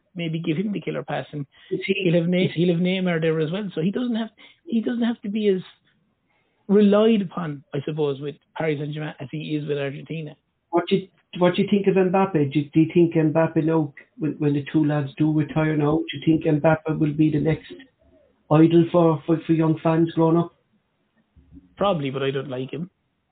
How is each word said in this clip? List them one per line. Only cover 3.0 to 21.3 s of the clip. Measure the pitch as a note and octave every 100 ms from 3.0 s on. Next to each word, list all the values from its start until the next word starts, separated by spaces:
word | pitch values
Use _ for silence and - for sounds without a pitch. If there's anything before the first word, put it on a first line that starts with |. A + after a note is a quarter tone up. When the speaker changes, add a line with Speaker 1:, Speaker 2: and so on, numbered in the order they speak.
| F#3 E3
Speaker 1:
there | E3 D#3+
as | D#3
well. | F#3+ G3
So | D#3+
he | F3+
doesn't | A#3+ B3 A3
have, | A3+ _ - _ -
he | A3+
doesn't | G#3+ A#3
have | A#3 A#3
to | G3+
be | G#3+ G#3
as | F#3 - _ _ _ _ _ _ _ _ _ -
relied | G3+ G3+ G#3 A3 A3
upon, | F3 - E3 C#3+ -
I | C#3+ D#3+
suppose, | D3+ D3 C3+
with | C#3+ D3+ _ -
Paris | D#3+ D3
Saint-Germain | D3 D3+ D3+ -
as | C3+
he | D3+ D#3 D3+
is | D3
with | C#3+
Argentina. | C#3 D3+ C#3+ D#3+ D3+ - _ _ _
Speaker 2:
What | E3+ -
do | G3
you, | - _ _ E3+
what | F3 F3+
do |
you | G3
think | G3+ F#3+
of | F#3
Mbappe? | F#3 F#3+ F#3+ D#3+ C#3
Do | D3+
you, | C#3+
do | D#3+
you | D#3+
think | F3 E3 E3
Mbappe | D#3 D#3 E3 D#3+
now, | D#3 D#3+ C#3+ - - -
when, | D#3
when | - D3
the | C#3+ C#3
two | D#3+ D3
lads | D3 C3+ -
do | D#3
retire | D#3 C#3 D#3+ D#3 D3+
now, | D3 D#3+
do | - -
you | D#3+
think | D#3 E3 D3+
Mbappe | D#3+ D#3+ D#3+ D#3
will | D#3
be | D3+ D#3
the | D3
next | D3+ D3+ - - - _ _ _ _ _ -
idol | D3+ D#3+ E3+ E3+
for, | F3 E3 D3 -
for, | D#3+ -
for |
young | D#3+ D#3+ D#3
fans | E3 E3 E3
growing | E3 E3 E3+
up? | F3 _ _ _ _ _ _ _ _